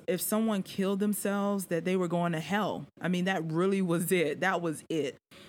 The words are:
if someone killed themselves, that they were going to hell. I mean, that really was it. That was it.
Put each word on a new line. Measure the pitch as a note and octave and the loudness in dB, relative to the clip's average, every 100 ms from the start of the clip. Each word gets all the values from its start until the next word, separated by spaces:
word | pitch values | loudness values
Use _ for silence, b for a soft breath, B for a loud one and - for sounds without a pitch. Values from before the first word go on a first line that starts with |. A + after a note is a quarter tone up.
| - | -2
if | F3 | -2
someone | - G#3+ A3 G3+ | 0 0 2 0
killed | F#3+ - F#3+ G3+ | -2 -2 0 2
themselves, | G#3 G3+ G3+ G3+ G3+ G3+ F#3 | 0 0 0 0 0 0 0
that | E3 E3+ | -2 0
they | F#3 | 0
were | F3 | 2
going | F3 E3+ | 0 0
to | D#3+ | -2
hell. | D#3 G3+ F3+ F2 C#3+ - | -2 0 0 -4 -8 -6
I | E3 | -2
mean, | F3+ F#3 | 0 2
that | F#3+ | 0
really | D#3+ D#3+ F#3+ G3 | 0 0 2 2
was | F#3 E3+ F3 | 2 0 2
it. | F#3 D3 C#3+ | 2 2 2
That | F#3 F3 | 0 2
was | E3+ D3 - | -2 -4 -4
it. | D#3+ C#3 - _ B | -2 -2 -6 _ B